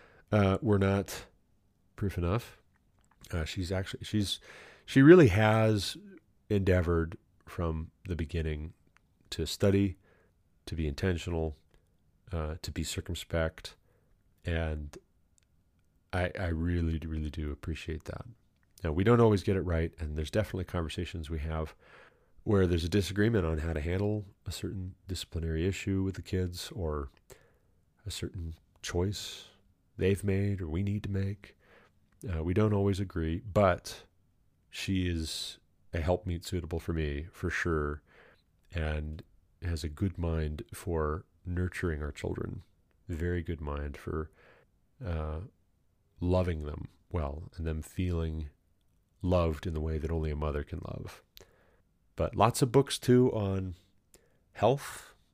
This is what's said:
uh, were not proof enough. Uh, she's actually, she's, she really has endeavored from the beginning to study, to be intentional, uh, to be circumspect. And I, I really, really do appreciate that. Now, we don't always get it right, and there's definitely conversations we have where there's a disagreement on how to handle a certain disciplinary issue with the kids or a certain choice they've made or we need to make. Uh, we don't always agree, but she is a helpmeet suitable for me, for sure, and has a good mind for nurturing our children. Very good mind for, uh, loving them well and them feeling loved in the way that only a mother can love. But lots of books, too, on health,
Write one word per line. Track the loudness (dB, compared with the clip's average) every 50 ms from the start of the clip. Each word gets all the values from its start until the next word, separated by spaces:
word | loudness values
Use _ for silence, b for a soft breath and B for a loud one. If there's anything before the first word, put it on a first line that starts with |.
| B B B B B 2
uh, | 4 4 6 6 4 2
were | 4 2 4 4
not | 6 4 4 2 0 -2 -8 -14 -14 -16 _ _ _ _ _ _ _ _ _ _ _ _ _
proof | -4 -4 -2 -2 0
enough. | 0 0 0 0 -2 -6 -20 _ _ _ _ _ _ _ _ _ _ _ _ _ -14 -6
Uh, | -4 -4 -4
she's | -4 -4 -6 -4 -2
actually, | -2 -4 -4 -6 -8 -10
she's, | -10 -2 0 0 0 0 -2 -8 B B B B B B B B B
she | 2 6 8
really | 12 12 12 12 12 8
has | 8 6 6 6 6 6 6 4 4 2 0 -4 -8 -10 -16 -20 -20 -20 _ _ _ _ _ -2
endeavored | 0 2 4 4 4 4 4 4 2 2 2 0 -4 -12 _ _ _ _ _
from | -14 -6 -4 -2 -2 -2 -4 -6 -10 _ _ _ -6
the | -4
beginning | -4 -4 -4 -2 -2 -2 -2 -4 -4 -8 -10 -12 _ _ _ _ _ _ _ _ _ _ -12
to | -6 -6 -4
study, | -4 -2 2 2 4 6 4 4 2 0 b b b b b b b b b _ _ _ _ _
to | -8 -4
be | -2 -2 -2
intentional, | -2 -2 -2 0 -2 -2 -4 -4 -2 -2 -2 -4 -4 _ _ _ _ _ _ _ _ _ _ _ _ _ _ -8
uh, | -6 -4 -4 -4 -6 -8
to | -10 -8
be | -6 -6
circumspect. | -6 -4 -6 -8 -6 -6 -8 -8 -6 -4 -2 0 0 0 -4 -8 -18 -18 -18 _ _ _ _ _ _ _ _ _ _ _ _ _ -6
And | -4 -2 -2 -2 -2 -4 -6 -8 -12 -14 -16 _ _ _ _ _ _ _ _ _ _ _ _ _ _ _ _ _ _ _ _ _ -6
I, | -2 -2 -2 -2 -2
I | -4 -2 -2
really, | -2 0 0 0 0 2 0 0 -2 -2
really | -4 -6 -6 -4 -4 -4
do | -4 -6 -6 -6
appreciate | -6 -8 -6 -8 -8 -6 -6 -8 -10 -10 -8
that. | -12 -12 -12 -12 -16 -18 _ _ _ _ _ _ _ _ -6
Now, | -4 -2
we | 0 2 6
don't | 6 8 8
always | 8 8 6 4 4
get | 2 0
it | 0
right, | 0 0 0 0 0 0 -4 -6
and | -8 -6 -4
there's | -4 -4 -2
definitely | 0 -2 -2 0 -4 -6 -6
conversations | -4 -4 -4 -4 -2 -4 -6 -8 -6 -8 -10 -8 -6
we | -6 -6
have | -4 -4 -4 -4 -4 -6 -10 B B B B B B B B B B B B B -2
where | 2 4 4 6
there's | 4 4 2 0
a | 2
disagreement | 2 0 0 0 0 2 2 4 4 2 2
on | 2 0 0
how | -2 -2
to | -4 -2
handle | -2 -2 -2 0 0 -2 -2 -4 -6 -10 -18 _ -12
a | -12
certain | -10 -8 -8 -6 -6 -6 -8 -8 -10 _ _
disciplinary | -10 -8 -8 -8 _ -6 -4 -4 -2 -2 0 0
issue | 0 -2 -2 -2 -2 0 0
with | 0 -2 -4
the | -6
kids | -8 -4 -2 -2 -2 -2 -4 -8 -12 -10 -8
or | -6 -4 -2 -2 -4 -6 -8 _ -18 _ B B B B B B B B B B B B _ _ _ _
a | -12
certain | -8 -8 -8 -8 -8 -8 -8 -8 -10 -12 _ _ _ _
choice | -10 -4 -2 0 0 0 -2 -6 -8 -12 -12 -14 -18 -20 -20 _ _ _ _ _ _ _ _
they've | 0 2 2 2 2 0
made | 0 0 2 2 0 -2 -2
or | -4
we | -2 -2 0
need | 0 0 -2 -2 -4
to | -2
make. | -2 -2 -2 -2 -6 -8 -12 -20 -20 b b b b b b b b _ _ _ _ _ -8 -6
Uh, | -4 -2
we | 0 0
don't | 2 4 4 4 4
always | 2 2 2 2 0
agree, | -2 -4 -2 -2 -2 0 -2 -2 -6 0 2
but | 4 6 6 4 2 -4 -14 -16 -16 -18 _ _ _ _ _ _ _ _ _ _ _ _ _
she | -12 -8 -4 0 0 2 2
is | 2 0 0 -2 -4 -6 -8 -8 -10 -12 -16 _ _ _ _ _ -8 -6
a | -4
helpmeet | 0 0 0 0 0 -4 -6 -6 -6
suitable | -4 -6 -6 -4 -4 -6 -6
for | -4 -4
me, | -2 -2 -2 -2 -4 -6 -8 -10
for | -12 -6 -6 -4
sure, | -4 -2 0 0 0 0 0 -2 -4 -8 _ b b b b b b b b _ _ _ _ _ -6
and | -4 -4 -2 -2 -4 -4 -6 -10 -12 -14 _ _ _ _ _ _ _
has | -8 -6 -6 -4 -6
a | -8
good | -4 -2 -2 -2 -2 -2
mind | -4 -2 -2 -2 -2 -2 -4 -6 -10 _
for | -14 -12 -6 -4 -2 0 0 0 -2 -4 -8 _ _ _ -8
nurturing | -6 -2 -2 -2 -2 -2 -2 -2 -2 -2 -2
our | -4 -8
children. | -8 -6 -6 -6 -6 -4 -6 -8 -8 -10 -14 _ _ _ _ _ _ _ _ -8
Very | -6 -4 -2 -2 -2 -2
good | -4 -6 -8 -6
mind | -6 -6 -6 -4 -6 -8 -8
for, | -10 -8 -6 -4 -4 -4 -6 b b b b b b b b _ _ _ _ _ _ -8
uh, | -6 -4 -4 -4 -6 -6 -8 -10 -12 _ _ _ _ _ _ _ _ _ _ _ _ _ -4
loving | 0 2 2 2 2 0 -2 -4 -4
them | -8 -8 -10 -12 -14 _ _ _ _
well | -4 -4 -2 -2 -4 -8 -12 -14 -10
and | -6 -4
them | -4 -4 -4
feeling | -6 -8 -4 -4 -2 0 0 0 -2 -2 -4 -6 -8 -10 _ _ _ _ _ _ _ _ _ _ _ _ _ _
loved | 0 2 4 4 4 2 0 -2 -6
in | -6 -4
the | -4
way | -2 -2 -2 -2
that | -2 -2
only | -2 0 0 -2
a | -2
mother | -2 -2 -2 -2 -2
can | -4 -6 -8 -10 -8
love. | -10 -10 -10 -12 -14 -16 -18 _ _ _ B B B B B B B B B B B _ _ _ _ _
But | -4 -4 -2 2
lots | 4 4 4 4 2
of | 0 4
books, | 4 4 4 4 -2 -4
too, | 4 6 6 8 6 6
on | 2 0 0 0 0 -2 -4 -6 -10 -12 _ _ _ _ _ _ -20 b b b b b b b
health, | b 2 4 4 4 2 -2 -10 -14 -14 -16 -20 -20 _ _ _